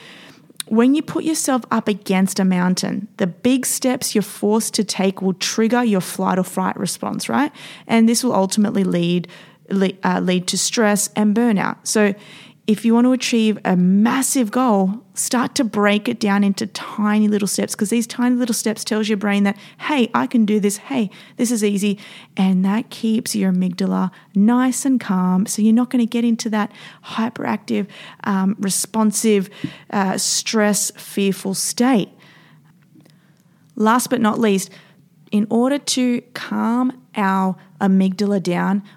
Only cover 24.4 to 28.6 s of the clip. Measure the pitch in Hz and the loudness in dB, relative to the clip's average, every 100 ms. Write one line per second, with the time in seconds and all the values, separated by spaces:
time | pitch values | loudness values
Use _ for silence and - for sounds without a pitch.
24.4 | 208 247 254 247 277 254 - 185 185 185 | 4 4 2 0 0 0 0 0 2 2
25.4 | 214 - 214 226 240 247 226 233 233 226 | 0 0 2 4 2 0 0 0 0 0
26.4 | 226 214 208 - - - - - 226 - | -2 -2 -4 -8 -20 -20 -10 -6 -6 -4
27.4 | - 214 - 214 202 - - - - 190 | -6 -4 -4 -4 -4 -10 -20 -8 -2 0
28.4 | 190 - | 0 -2